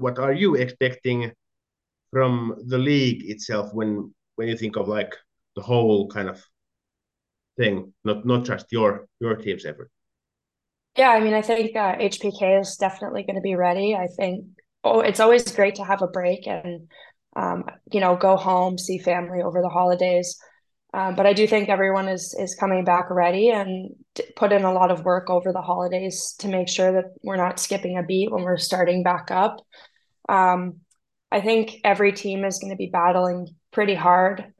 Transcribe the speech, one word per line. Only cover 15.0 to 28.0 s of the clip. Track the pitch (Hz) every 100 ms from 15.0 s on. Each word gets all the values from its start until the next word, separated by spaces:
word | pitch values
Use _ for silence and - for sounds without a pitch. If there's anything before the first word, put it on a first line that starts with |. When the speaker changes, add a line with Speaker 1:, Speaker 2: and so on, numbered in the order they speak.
Speaker 2:
it's | 214 196
always | 226 240 240
great | - 196 202
to |
have | 196 196
a | 180
break | 185 180 190 196
and, | 175 175 170 165 - - _ _ -
um, | - - - - -
you | 202
know, | 185 180
go | 190 190
home, | 190 185 185 180
see | - 185
family | 175 175 175 180
over | 175 180
the | 180
holidays. | 180 180 180 185 180 175 - _ _ _ _ _ 190
Um, | 190 185
but | 196
I |
do | 196 214
think | 220 202
everyone | 190 190 190 190
is, | 185 - -
is | 190
coming | - 190 185 180
back | 175 180
ready | 180 175 190 233
and | 214 190 185 190 - _
d-, | - - -
put | 208
in | 202
a | 185
lot | 185 185
of | 170
work | 180 180 180
over | 180 185
the | 180
holidays | 180 180 180 185 190 185 - -
to | 202
make | 185 180
sure | - 185
that | 185 185 -
we're | 196 185
not | 180 -
skipping | - 196 180
a | 180